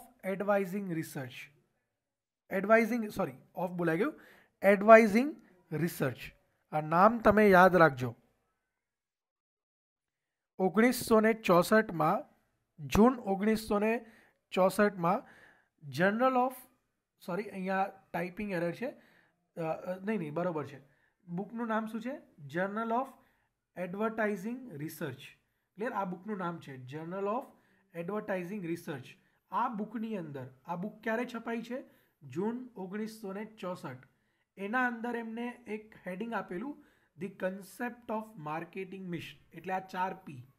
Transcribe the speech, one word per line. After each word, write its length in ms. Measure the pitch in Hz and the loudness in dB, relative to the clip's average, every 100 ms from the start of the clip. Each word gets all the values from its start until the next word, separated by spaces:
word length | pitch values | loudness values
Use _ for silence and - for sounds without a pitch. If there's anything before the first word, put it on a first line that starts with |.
| - _ | -8 _
એડવાઇઝિંગ 680 | 190 190 196 202 196 196 196 | -6 -4 0 0 0 -4 -4
રિસર્ચ. 400 | 160 156 156 131 - - _ _ _ _ _ _ _ _ _ - | -6 -6 -8 -10 -12 -18 _ _ _ _ _ _ _ _ _ -8
એડવાઇઝિંગ, 580 | 190 196 220 226 240 214 | -4 4 4 4 0 -4
સોરી, 240 | 202 175 127 - | -4 -4 -6 -16
ઓફ 160 | - 180 | -8 -6
બોલાઈ 280 | 180 170 160 | -2 0 2
ગયું, 220 | 262 - - - _ - | 0 -4 -18 -20 _ 0
એડવાઇઝિંગ 760 | 190 202 208 226 226 196 285 - - _ - | 4 6 10 10 10 4 2 -4 -16 _ -8
રિસર્ચ. 460 | 151 170 - 143 120 - - _ _ _ | -4 -2 -2 -4 -4 -14 -18 _ _ _
આ 80 | 151 | -6
નામ 380 | 156 165 202 233 | 0 6 6 6
તમે 300 | 226 208 214 | 4 8 8
યાદ 280 | 185 185 175 | 10 10 10
રાખજો. 380 | 160 131 123 117 _ _ _ _ _ _ _ _ _ _ _ _ _ _ _ _ _ _ _ _ _ _ _ - | 6 6 -6 -6 _ _ _ _ _ _ _ _ _ _ _ _ _ _ _ _ _ _ _ _ _ _ _ -2
ઓગણીસો 600 | 185 202 240 247 - 220 | 0 4 4 4 4 4
ને 120 | 220 | 6
ચોસઠમાં, 920 | 220 - 175 175 220 220 170 156 208 294 _ _ _ _ - 143 | 2 4 4 6 4 2 0 0 0 -4 _ _ _ _ -16 -2
જૂન 280 | 185 226 254 | 6 6 4
ઓગણીસો 600 | 208 190 208 220 - 208 | -2 -2 0 0 0 0
ને 280 | 220 233 - - _ _ _ | 0 -2 -6 -20 _ _ _
ચોસઠમાં 720 | - 185 190 208 196 170 214 - - - _ _ _ 147 131 | 2 2 4 2 2 0 0 -2 -20 -20 _ _ _ -10 0
Journal 340 | 185 214 262 | 2 4 2
of, 200 | 254 254 262 - _ _ _ _ _ - | 4 0 -2 -18 _ _ _ _ _ -8
સોરી, 180 | 175 | -6
અહીંયા 480 | 220 196 185 190 196 - _ | -6 -6 -4 0 -2 -4 _
ટાઇપિંગ 400 | 175 180 180 208 | -6 -6 -6 -6
એરર 200 | 180 170 | -2 -2
છે. 140 | 165 254 | -4 -8
અ, 720 | - _ _ _ _ _ - | -8 _ _ _ _ _ -8
અ, 380 | 160 - 180 185 | -4 -4 -6 -8
નહીં, 140 | 190 220 | -4 -4
નહીં, 160 | 156 | -4
બરોબર 320 | 147 180 156 135 | -4 -2 -2 -6
છે. 140 | - - _ _ _ 175 | -12 -20 _ _ _ -10
બુકનું 380 | 175 202 233 233 | -8 -8 -6 -4
નામ 200 | 220 220 | -2 -4
શું 140 | 220 | -8
છે? 180 | 247 302 - - 143 | -8 -10 -14 -20 -8
Journal 460 | 151 196 208 226 | -4 -4 -4 -2
of 140 | 233 269 - _ _ _ _ _ - | -2 -2 -10 _ _ _ _ _ -10
Advertising 840 | 180 190 220 220 214 202 196 247 254 | -8 -4 -4 -2 -2 -2 -6 -10 -12
Research. 500 | 147 156 - 156 123 - - _ _ _ - | -10 -10 -8 -10 -10 -16 -20 _ _ _ -10
ક્લિયર? 160 | 226 | -6
આ 120 | 220 | -4
બુકનું 320 | 196 175 196 208 | -6 -6 -8 -6
નામ 220 | 175 170 | -6 -6
છે 240 | 139 131 | -12 -16
Journal 400 | 127 147 165 190 | -12 -12 -10 -6
of 180 | 196 226 - - _ _ _ 170 | -4 -4 -6 -16 _ _ _ -12
Advertising 640 | 170 208 214 190 175 214 170 | -6 -6 -4 -6 -6 -8 -6
Research. 400 | 165 - 143 123 - _ _ _ | -6 -6 -10 -10 -20 _ _ _
આ 180 | 185 247 | -2 -2
બુકની 480 | 214 214 240 220 214 | -4 -8 -8 -6 -8
અંદર, 300 | 160 139 127 - | -8 -12 -14 -16
આ 120 | - 175 | -10 -8
બુક 260 | 208 - | -8 -8
ક્યારે 240 | - 220 240 | -4 -4 -4
છપાઈ 280 | 233 233 233 | -8 -8 -8
છે? 220 | - 247 - _ _ _ | -6 -10 -12 _ _ _
જૂન 460 | 143 131 208 240 254 - | -14 -6 -4 -4 -10 -12
ઓગણીસો 560 | 185 208 220 - 196 | -10 -8 -8 -10 -12
ને 120 | 190 | -10
ચોસઠ. 540 | 214 - 185 180 160 123 - _ _ _ _ - | -12 -12 -10 -10 -10 -14 -18 _ _ _ _ -12
એના 300 | 196 247 247 | -6 -2 -2
અંદર 300 | 233 233 233 | -4 -6 -6
એમને 320 | 226 226 240 240 - | -8 -8 -8 -10 -10
એક 280 | 214 214 - - | -12 -12 -16 -12
હેડિંગ 280 | 185 233 | -8 -6
આપેલું, 500 | 220 190 180 262 294 - _ _ - | -8 -8 -8 -10 -12 -18 _ _ -12
The 80 | 190 | -12
Concept 840 | - 185 196 185 - 247 240 - | -6 -6 -6 -14 -10 -10 -10 -10
of 80 | 220 220 - 147 | -8 -8 -12 -10
Marketing 600 | 156 165 190 190 190 185 | -8 -10 -12 -12 -12 -10
Mix, 120 | 170 - - _ | -10 -10 -16 _
એટલે 200 | 165 170 | -16 -6
આ 80 | 190 | -6
ચાર 340 | 185 190 190 | -4 -4 -4
પી. 280 | 185 - 135 - | -6 -14 -18 -18